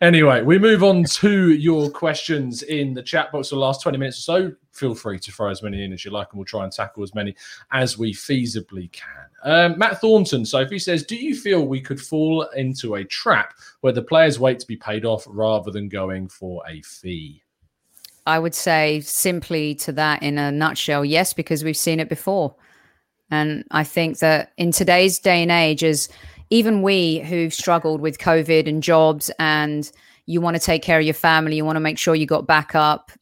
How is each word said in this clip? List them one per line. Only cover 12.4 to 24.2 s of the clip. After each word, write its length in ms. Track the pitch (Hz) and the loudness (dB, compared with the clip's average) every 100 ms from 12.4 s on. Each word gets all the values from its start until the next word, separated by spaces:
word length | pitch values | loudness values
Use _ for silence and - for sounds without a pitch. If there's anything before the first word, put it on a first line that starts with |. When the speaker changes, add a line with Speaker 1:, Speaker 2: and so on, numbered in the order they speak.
| 151 135 | -2 -4
Speaker 1:
into 380 | 131 131 117 101 | -6 -6 -6 -6
a 80 | |
trap 520 | 95 - 226 127 101 - - _ | -8 -6 0 0 0 -8 -20 _
where 100 | 131 | -2
the 100 | 120 | -2
players 360 | 120 160 160 117 | 2 4 4 4
wait 200 | 131 123 | 0 0
to 80 | - | -6
be 80 | 110 | -12
paid 280 | - 107 | -8 -4
off 220 | 113 110 - | -2 -4 -4
rather 440 | 101 110 107 101 | -2 0 0 -2
than 180 | 101 101 | -8 -8
going 380 | 98 95 95 92 | -6 -6 -6 -10
for 340 | - 92 87 80 | -14 -14 -12 -14
a 120 | 78 | -16
fee?" 580 | - - 92 85 76 73 _ _ _ _ _ _ - _ - | -18 -16 -12 -10 -12 -18 _ _ _ _ _ _ -20 _ -2
Speaker 2:
I 100 | 160 | -2
would 160 | 165 | -2
say 460 | - 185 160 156 151 | -4 0 2 2 0
simply 720 | 147 - 190 175 - 165 151 143 | -4 -4 -2 -2 -4 -4 -4 -6
to 160 | - | -6
that 280 | 143 156 147 | -2 0 0
in 160 | 143 143 | -2 -2
a 140 | 143 | -2
nutshell, 520 | 147 156 143 - 143 143 | 0 -2 -2 -2 -2 0
yes, 280 | 160 185 | 0 0
because 300 | - 160 151 | -2 -4 -4
we've 140 | 156 151 | -4 -4
seen 220 | - 160 | -2 -2
it 100 | 156 | -2
before. 440 | 156 - 196 147 - _ _ _ _ _ _ - | -6 -2 -2 -2 -6 _ _ _ _ _ _ -6
And 320 | 151 151 151 - | -2 -2 -2 -4
I 120 | 156 | -4
think 360 | 151 - 165 | -2 -2 -2
that 320 | - | 0